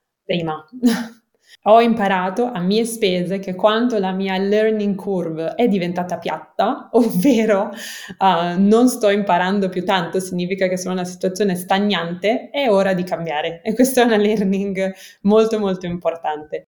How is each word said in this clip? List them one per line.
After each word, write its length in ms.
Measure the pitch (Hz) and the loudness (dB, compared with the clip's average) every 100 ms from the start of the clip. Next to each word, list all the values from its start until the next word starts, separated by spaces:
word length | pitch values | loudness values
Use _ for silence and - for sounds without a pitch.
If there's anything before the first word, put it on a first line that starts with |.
| _ _ | _ _
prima. 400 | - 180 160 156 - 254 | -4 -4 -4 -8 -12 -4
<laughs> 380 | 233 196 - _ _ _ _ - 196 | -2 -2 -6 _ _ _ _ -6 4
Ho 160 | 233 | 6
imparato 640 | 233 214 196 185 185 190 247 | 6 2 0 0 -2 -2 -4
a 140 | 175 | -2
mie 260 | 180 214 233 | 0 0 0
spese 540 | - 196 180 175 196 | -2 -2 0 -2 -4
che 160 | 190 180 | -6 0
quando 440 | 214 226 240 214 | 2 2 0 0
la 140 | 190 | -2
mia 240 | 185 196 190 | -2 -2 -2
learning 580 | 196 208 220 214 202 196 | 0 2 2 0 -2 -4
curve 580 | 202 185 170 160 165 - | -4 -4 -4 -6 -6 0
è 120 | 240 | 0
diventata 500 | 196 175 180 180 226 | 2 -2 -4 -6 -6
piatta, 720 | - 160 - - 202 285 - | -6 -8 -10 -4 -2 -2 0
<laughs> 20 | |
ovvero, 800 | - 226 180 277 226 220 196 220 | 2 2 2 4 4 4 2 0
eh, 840 | - - - - - 190 170 175 175 | -8 -14 -14 -14 0 2 2 0 2
non 300 | 202 220 254 | 4 6 4
sto 220 | 254 202 | 4 2
imparando 580 | 202 196 175 185 202 185 | 2 2 0 2 0 -2
più 160 | 185 | -2
tanto, 360 | 175 190 170 185 | 0 0 0 -4
significa 480 | 180 175 180 190 185 | -4 -6 -4 -2 -2
che 100 | 180 | -2
sono 160 | 185 | -4
in 60 | 185 | -6
una 80 | 175 | -6
situazione 480 | - 190 185 202 180 | -4 -6 -2 -2 -2
stagnante, 920 | - 196 208 175 170 175 202 247 - | -2 0 2 0 -4 -4 -2 -2 -4
è 180 | 285 262 | -2 2
ora 240 | 196 196 | 2 2
di 100 | 180 | 0
cambiare. 580 | 175 165 165 147 165 165 | -2 -6 -4 -4 -4 -6
E 120 | 220 - | -6 2
questa 260 | 254 247 | 2 4
è 40 | 233 | 4
una 120 | 214 | 4
learning 760 | 208 214 185 196 202 190 190 - - _ | 2 2 0 0 -2 -2 -4 -6 -20 _
molto, 360 | 202 214 220 220 | 4 4 4 0
molto 260 | 196 185 175 | -2 -4 -6
importante. 840 | 175 165 165 156 151 151 156 _ | -4 -4 -4 -6 -6 -10 -16 _